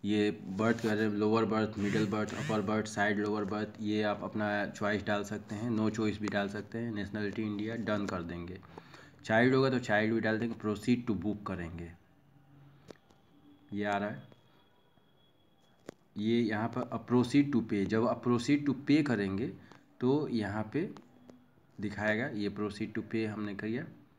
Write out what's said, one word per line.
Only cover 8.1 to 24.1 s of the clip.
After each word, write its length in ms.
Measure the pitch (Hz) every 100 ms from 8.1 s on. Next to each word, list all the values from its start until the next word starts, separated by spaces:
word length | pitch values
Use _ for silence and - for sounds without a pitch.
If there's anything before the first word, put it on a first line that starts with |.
| 95
देंगे। 380 | 87 87 85 95 - - - - - -
Child 320 | - 110 123 131
होगा 140 | 135
तो 100 | 127
child 340 | 123 104 110
भी 60 | 113
डाल 200 | 110 110
देंगे, 160 | 117 107
proceed 540 | 107 104 107 123 120
to 140 | 98
book 140 | 95 104 -
करेंगे, 440 | 90 85 85 85 - _ _ _ - _ - - - - - _ - _ - - - -
ये 120 | 101 104
आ 120 | 101
रहा 120 | 104
है। 140 | 131 - - _ - _ _ _ _ _ _ _ _ _ _ _ _ - - _ -
ये 240 | 107 117
यहाँ 320 | 113 107 113 127
पर 300 | - 113 -
proceed 440 | 120 120 143 143 120
to 80 |
pay, 220 | 110 104 95
जब 220 | 110 113
आप 160 | 120
proceed 460 | 123 120 120 143 143
to 60 | 123 -
pay 180 | 147 143
करेंगे 460 | 110 101 98 143 190 - - _ _
तो 280 | 123 143 151
यहाँ 420 | 117 104 104 110
पे 220 | 139 196 - - - - - - _ _ -
दिखाएगा, 460 | 101 101 107 107 139
ये 220 | 104 101
proceed 440 | 101 104 101 107
to 40 | 113
pay 300 | 104 113 110
हमने 280 | 107 104 101
किया 300 | 107 117 165 - -